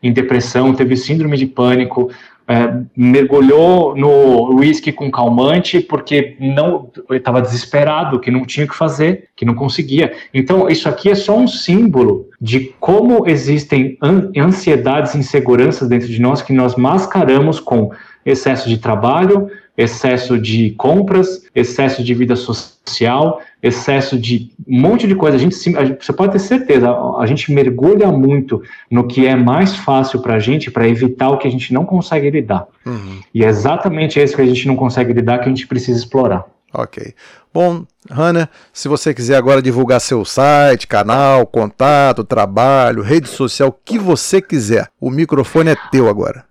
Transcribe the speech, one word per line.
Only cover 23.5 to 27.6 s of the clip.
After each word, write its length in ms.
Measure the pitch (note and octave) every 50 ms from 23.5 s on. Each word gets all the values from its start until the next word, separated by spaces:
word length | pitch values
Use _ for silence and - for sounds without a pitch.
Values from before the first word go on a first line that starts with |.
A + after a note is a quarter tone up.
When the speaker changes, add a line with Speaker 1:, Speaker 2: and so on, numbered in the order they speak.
| _ _ -
Speaker 1:
excesso 560 | B2 A#2+ - - - C#3 C#3 C3+ - - B2
de 320 | A2 A2+ A#2+ A#2 A#2+ - _ - - -
um 100 | C3 B2
monte 280 | C#3 F3+ A3+ A#3+ A#3 G3+
de 80 | G3
coisa. 220 | F#3+ D#3 D3+ C#3 C3
A 20 |
gente 160 | B2+ F3 F3+
se, 200 | - - F3 E3+ D3+
a 80 | C#3
gente, 180 | C3 C3 - -
você 60 | -
pode 220 | - - F#3+ G3+ G3
ter 60 | G3
certeza, 500 | G3 - B3+ C4 C4 - D3 B2+ A#2+ B2
a, 320 | B2 A#2+ B2+ B2 C3 -
a 40 | B2+
gente 240 | A2+ C#3 - - - C#3+
mergulha 540 | C#3+